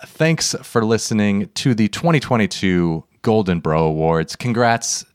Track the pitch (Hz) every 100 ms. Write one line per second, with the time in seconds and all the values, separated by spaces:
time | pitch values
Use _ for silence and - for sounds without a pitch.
0 | - - 160 160 - - - 120 110 113
1 | - 110 104 101 101 - 139 113 107 -
2 | 170 160 - 123 98 - 98 90 85 80
3 | - _ - 110 95 85 80 78 80 78
4 | 78 82 80 - 123 117 120 117 - -
5 | -